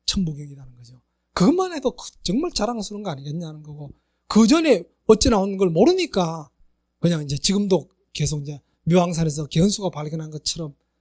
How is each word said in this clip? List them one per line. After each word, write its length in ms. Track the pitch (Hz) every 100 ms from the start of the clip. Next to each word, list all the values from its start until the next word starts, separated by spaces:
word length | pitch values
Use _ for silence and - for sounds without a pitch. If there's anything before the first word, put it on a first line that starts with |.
| -
천부경이라는 680 | 202 165 143 147 139 127 123
거죠. 240 | 120 - _ _ _
그것만 400 | - 190 359 370
해도 180 | 320 254
그-, 200 | - - -
정말 300 | - 220 339
자랑스러운 500 | - 214 240 196 208
거 60 | 208
아니겠냐는 540 | 135 143 160 160 151
거고, 280 | 151 147 143 - _ _ -
그 180 | 214 220
전에 380 | 320 320 190 - _ -
어째 240 | 214 269
나오는 260 | 214 196 190
걸 120 | 190
모르니까 800 | 160 254 370 330 196 165 165 143 _ _ _ _ _
그냥 240 | 170 165
이제 120 | 147 143
지금도 540 | - 196 202 185 - _ _
계속 300 | - 147 151
이제 180 | 143 143 _ _
묘황산에서 640 | - 175 175 160 160 147 143
개헌수가 420 | 156 196 202 190
발견한 400 | 147 151 160 156
것처럼 460 | 151 - 165 156 - _ _